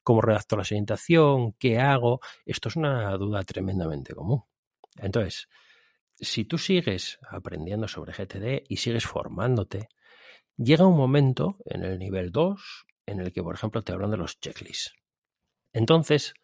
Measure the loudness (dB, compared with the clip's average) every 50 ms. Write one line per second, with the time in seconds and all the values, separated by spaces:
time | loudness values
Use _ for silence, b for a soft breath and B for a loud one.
0 | _ 6 6 6 6 6 4 2 2 0 -2 -2 -2 -2 -2 -2 -2 -2 -4 -4
1 | 2 4 6 6 8 6 6 4 2 -2 -2 _ 0 2 4 4 4 4 4 4
2 | 4 2 2 0 B B B B B -10 -8 -6 -6 -6 -4 -2 -2 0 0 -2
3 | -2 -2 -2 -2 -2 -2 -2 -4 -4 -6 -6 -6 -4 -2 -2 -2 -2 -2 -4 -6
4 | -8 -12 -14 -8 -2 -2 -2 -2 -4 _ _ _ _ _ _ _ -20 _ _ -10
5 | -8 -2 -2 -2 -2 -2 -6 -10 -16 b b b b b b b b b b b
6 | b _ _ _ -10 -6 -6 -6 -4 -4 -4 -4 0 0 0 2 2 0 -2 -2
7 | -6 -8 -12 -14 -18 -16 -14 -12 -12 -10 -10 -8 -6 -6 -4 -4 -4 -6 -8 -10
8 | -12 -12 -10 -10 -10 -10 -10 -8 -6 -4 -4 -6 -6 _ -8 -4 -2 -2 -2 -2
9 | -4 -4 -6 -6 -8 -6 -4 -2 0 2 2 0 0 -2 -6 -10 -10 -12 B B
10 | B B B B B B B B B _ _ -2 2 4 6 6 8 6 6 6
11 | 4 4 4 4 4 4 2 2 -2 -2 -4 -6 -10 -8 -8 -6 -4 -4 -4 -6
12 | -6 -6 -4 -4 -4 -2 0 2 2 2 0 -4 -8 -16 -20 -20 -20 _ _ _
13 | _ -8 -8 -6 -6 -6 -6 -6 -6 -6 -6 -6 -6 -4 -4 -6 -6 -4 -6 -4
14 | -2 -2 -2 -2 -4 -6 -10 -12 -14 -14 -14 -14 -14 -12 -10 -10 -10 -10 -14 _
15 | _ _ _ _ _ _ _ _ _ _ _ _ _ _ -2 0 4 4 4 4
16 | 4 4 2 2 2 -4 -10 B